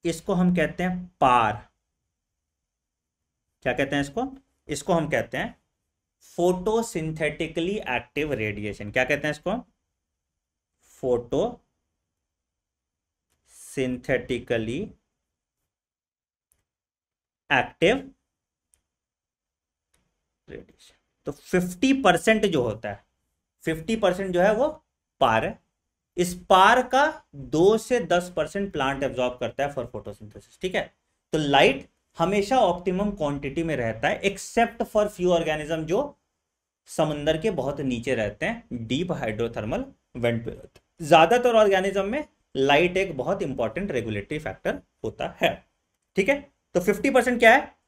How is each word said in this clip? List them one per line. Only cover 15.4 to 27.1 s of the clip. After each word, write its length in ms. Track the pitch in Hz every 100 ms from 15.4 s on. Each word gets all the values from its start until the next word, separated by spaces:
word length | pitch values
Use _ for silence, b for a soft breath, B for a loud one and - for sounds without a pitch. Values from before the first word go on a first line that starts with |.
| _ _ _ _ _ _ _ _ _ _ _ _ _ _ _ _ _ _ _ _ _
एक्टिव 640 | 135 123 _ 170 262 269 _ _ _ _ _ _ _ _ _ _ _ _ _ _ _ _ _ _ _ _ _ _ _ _
रेडिएशन। 480 | - - _ _ _ _ _ -
तो 40 |
फिफ्टी 640 | 143 - 185 180 - 262 269
परसेंट 440 | 185 165 - 220 214
जो 160 | 156
होता 260 | 120 107 104
है, 160 | 98 _ _ _ _ _ _
फिफ्टी 320 | - 156 160 220
परसेंट 360 | 196 175 190
जो 80 | 175
है 120 | 190 214
वो 140 | 302 - _ _ _ _
पार 240 | 127 110 165
है। 160 | - _ _ _ _ _ -
इस 160 | 180 180 -
पार 320 | 185 196 247 247
का 360 | 254 -